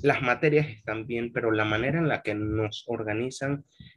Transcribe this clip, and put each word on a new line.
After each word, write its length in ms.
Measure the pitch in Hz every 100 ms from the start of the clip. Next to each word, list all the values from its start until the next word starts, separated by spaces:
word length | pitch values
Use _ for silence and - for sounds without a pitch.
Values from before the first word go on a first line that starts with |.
las 200 | 139 123
materias 460 | 127 120 156 147 151
están 380 | - 113 110 113
bien, 260 | 117 117
pero 180 | 123 113
la 140 | 107
manera 340 | 107 107 131 165
en 100 | 156
la 140 | 107
que 120 | -
nos 500 | 104 107 107 107 - -
organizan 760 | 113 107 107 127 - 139 143 - _ -